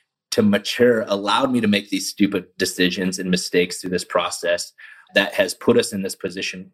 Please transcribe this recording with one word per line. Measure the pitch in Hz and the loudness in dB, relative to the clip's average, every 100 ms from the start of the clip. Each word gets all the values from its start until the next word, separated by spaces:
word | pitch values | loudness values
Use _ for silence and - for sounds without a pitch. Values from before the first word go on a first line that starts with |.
| _ _ _ | _ _ _
to | - | 2
mature, | 107 101 - - 123 113 104 | 4 2 0 2 4 4 0
allowed | 101 101 113 135 | -2 0 2 2
me | 123 | 2
to | 107 | 2
make | 101 98 | 2 0
these | 95 - | -4 -4
stupid | - 98 98 - - | 0 0 0 -6 -4
decisions | 92 - 90 92 92 92 | -2 0 0 0 -4 -4
and | 92 | -2
mistakes | 90 - 113 110 - | -2 0 0 0 -2
through | 90 | -4
this | 90 - | -4 -2
process | 87 87 - 87 87 - - - - _ | -2 -2 -4 -2 -2 -4 -16 -20 -20 _
that | 101 98 | -2 0
has | - 95 | 0 -2
put | - - 120 | 0 2 2
us | - | 2
in | 101 | -2
this | 95 - | -6 -6
position | 92 92 92 92 92 | -8 -6 -8 -8 -14